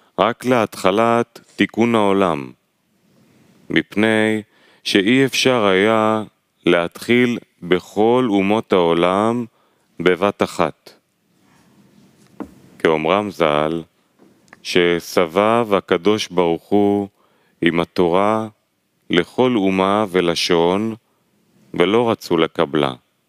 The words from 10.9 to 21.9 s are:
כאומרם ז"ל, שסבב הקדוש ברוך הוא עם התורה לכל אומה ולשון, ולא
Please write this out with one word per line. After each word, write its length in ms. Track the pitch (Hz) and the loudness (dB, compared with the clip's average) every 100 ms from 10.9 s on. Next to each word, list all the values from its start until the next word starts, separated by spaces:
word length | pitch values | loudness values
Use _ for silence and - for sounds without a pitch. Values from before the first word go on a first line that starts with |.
| - _ _ _ _ _ _ _ _ _ _ _ _ _ - - - - - | -20 _ _ _ _ _ _ _ _ _ _ _ _ _ -18 -18 -20 -20 -2
כאומרם 520 | 85 80 78 98 104 | 0 0 0 0 -2
ז"ל, 520 | 90 80 73 76 82 80 _ _ _ _ _ _ - | -2 0 0 -2 -4 -8 _ _ _ _ _ _ -18
שסבב 1040 | - 90 87 85 - - 85 85 107 117 113 | -4 0 2 0 -2 -2 0 0 2 0 0
הקדוש 540 | 98 - 90 85 107 - | -2 -2 -2 0 -2 -2
ברוך 340 | 87 85 82 | -2 0 -2
הוא 460 | - 101 101 101 101 _ _ _ _ _ | -2 0 2 0 -4 _ _ _ _ _
עם 180 | 87 82 | -2 -2
התורה 680 | 85 - 90 90 101 110 110 - _ _ _ _ - | -2 -2 0 0 0 -2 -6 -14 _ _ _ _ -4
לכל 420 | 87 85 - 127 120 | -2 0 0 0 2
אומה 480 | 98 95 95 101 107 | 0 0 0 0 0
ולשון, 840 | 90 85 82 - 87 85 95 110 110 _ _ _ _ _ _ _ | -2 -2 -2 0 2 2 0 -4 -8 _ _ _ _ _ _ _
ולא 360 | 82 87 | -2 0